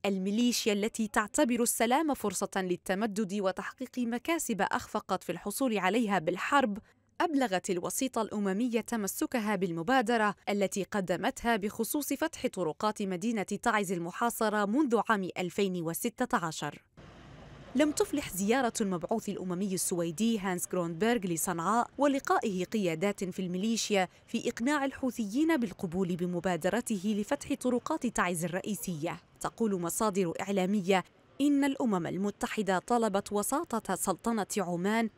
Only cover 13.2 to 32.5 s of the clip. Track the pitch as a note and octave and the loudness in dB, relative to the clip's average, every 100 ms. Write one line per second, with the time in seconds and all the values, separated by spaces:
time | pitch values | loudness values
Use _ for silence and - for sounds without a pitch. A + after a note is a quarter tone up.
13.2 | G#3+ A3+ F3+ G3+ A#3+ G#3+ F#3 F3+ E3+ - | -2 -2 -4 -2 2 2 0 -2 -4 0
14.2 | A#3+ - A3 G#3+ G3+ B3 D4 A3 - G#3+ | -2 2 0 2 2 2 4 2 4 0
15.2 | F#3 - F3+ - G3+ F3+ D#3+ E3 A#3+ - | 0 -4 -4 0 0 0 -4 -2 -4 -2
16.2 | B3+ A#3 E3 - D3+ D3+ _ - - - | 0 0 -2 -4 -6 -8 _ -20 -20 -20
17.2 | - - - - - B3+ D4+ - G4+ D4 | -20 -20 -20 -20 -4 2 2 2 -2 -2
18.2 | - F3+ G3+ B3+ A#3+ - G3+ F3+ E3+ A3 | -4 -2 2 4 2 0 -2 -2 -2 -2
19.2 | G#3+ F#3 F#3 F3 G3+ F#3 - F3 E3+ D#3+ | -2 -6 -4 -2 -2 -2 0 0 -2 0
20.2 | A3+ A3 F#3+ F3+ - F3+ E3+ E3 G#3+ A#3+ | 2 2 0 -2 -2 -2 -2 0 2 2
21.2 | F#3 E3 - E3+ E3+ A#3 - - C#4+ C#4 | 0 -2 -2 -2 0 0 0 2 2 2
22.2 | - F#4 A#3 F#3 F3+ A3 F3+ D#3+ G3+ G3+ | 2 2 2 -2 -2 0 0 0 -2 -2
23.2 | F3+ F3+ F#3 F#3 A3 A3 - G3+ F3+ - | -6 -4 -4 -2 0 0 2 2 2 -4
24.2 | - A3+ A#3+ - A#3+ D4+ C#4 - C4 - | -6 -2 -2 -2 0 0 -2 -2 -4 -2
25.2 | G#3 A#3 D#4+ D#4+ A3+ - F#3 F3 F#3 F3 | -2 0 2 2 0 -4 -4 -2 0 0
26.2 | F3+ F3 F#3 F3 F3+ G3+ - G#3 G3+ G#3 | -2 -2 -2 0 0 0 0 -2 0 -2
27.2 | G#3 C#4+ - C#4 B3 A#3+ - D#4 A#3+ - | 0 -4 -2 -2 0 0 -2 -2 0 0
28.2 | F3+ F3+ E3+ F3 - G3+ - D#3+ E3 D#3+ | 0 0 -2 -4 -4 -6 -4 -4 -4 -6
29.2 | _ - - - A3+ F#3+ E3+ - A3 F#3+ | _ -8 -8 -2 0 0 -2 0 0 2
30.2 | F3 - F#3+ G3+ F#3 G#3 F3+ F#3+ - _ | -2 -2 -2 0 2 0 2 2 0 _
31.2 | _ - C#4+ C#4+ C#4+ C4+ C4 F#3 D3+ D#3+ | _ 0 4 4 4 2 2 2 0 -2
32.2 | G3+ - A#3+ | -2 -2 -4